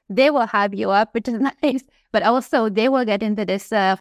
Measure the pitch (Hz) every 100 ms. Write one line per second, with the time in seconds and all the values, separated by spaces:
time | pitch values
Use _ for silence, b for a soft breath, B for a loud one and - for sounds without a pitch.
0 | - 196 277 294 226 202 202 196 202 196
1 | 220 233 233 226 269 - 294 262 - _
2 | _ 214 196 254 - 269 220 196 247 269
3 | 226 202 214 208 190 196 - 214 190 190